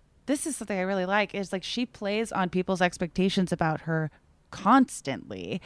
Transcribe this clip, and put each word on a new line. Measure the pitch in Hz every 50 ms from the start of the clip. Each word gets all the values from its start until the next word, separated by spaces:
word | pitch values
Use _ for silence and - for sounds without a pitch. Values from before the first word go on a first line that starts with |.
| _ _ _ _ -
this | - 294 - -
is | 320 247
something | - 214 - 202
I | 185 185
really | 190 196 190 180
like, | 185 202 214 202 - -
is, | 202 190 -
like, | 202 185 -
she | - - 240 247
plays | - - - 208 196 208 220 226 -
on | - 190 185 165
people's | - 185 180 - 190 170
expectations | 185 175 - - 180 165 - 185 185 190 - 196 180 -
about | - - 170 160 156 -
her | - 160 160 160 156 147 _ _ _ _ _ _ _ -
constantly | - - - 202 254 269 247 - - - - 139 127 - - - 101 92 85 92 135 170 -